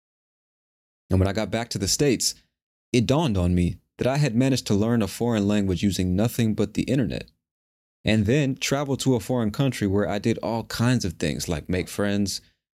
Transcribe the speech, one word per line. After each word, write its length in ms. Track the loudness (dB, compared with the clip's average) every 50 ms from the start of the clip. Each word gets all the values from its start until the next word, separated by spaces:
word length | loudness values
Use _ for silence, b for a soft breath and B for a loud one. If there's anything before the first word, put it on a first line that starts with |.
| _ _ _ _ _ _ _ _ _ _ _ _ _ _ _ _ _ _ _ _ _ 0
And 100 | 2 2
when 80 | 2
I 60 | 2 0
got 180 | -2 -4 -4
back 180 | -4 -6 -6 -6
to 80 | -6
the 100 | -4 -2
States, 460 | 0 0 2 2 2 2 2 0 -4 -4 b b b _ _ _ _ _ _ _ _ 0
it 120 | 0 2
dawned 320 | 2 2 2 2 2 2
on 160 | 2 2 2 4
me 240 | 4 2 0 -2 -4 _ _ _
that 100 | -2 -2
I 100 | 0 2
had 180 | 2 0 2 2
managed 300 | 2 2 2 2 0 0
to 60 | 0 2
learn 280 | 2 2 2 2 0
a 60 | 0
foreign 400 | -2 -2 -2 -2 0 0 2 2
language 360 | 2 2 2 2 0 0 0 0
using 320 | 0 0 0 0 0 2
nothing 400 | 2 0 0 0 0 0 0 2
but 180 | 0 -2 -2 -2
the 100 | -4 -2
internet, 460 | 0 0 0 0 -2 -4 -6 -10 -14 _ _ _ _ _ _ _ _ _ _ _ _ _ _ -2
and 220 | 0 2 2 2
then 300 | 2 2 2 2 0 -2
travel 420 | -4 -4 -2 -2 -2 -2 -2 -4
to 180 | -2 0 0 0
a 40 | 0
foreign 320 | 0 -2 -2 0 0 -2
country 340 | 0 0 -2 -2 0 0 0
where 240 | 0 0 0 0 0
I 80 | -2
did 220 | -2 0 -2 -2 0
all 240 | -2 -4 -4 -4 -6
kinds 420 | -6 -4 0 2 2 2 0 0
of 80 | -4 -6
things 340 | -4 -4 -4 -4 -4 -4
like 220 | -4 -6 -4 -4 -4
make 200 | -4 -4 -4 -4
friends, 520 | -4 -2 -2 0 0 0 -2 -2 -4 -8 b b b b b _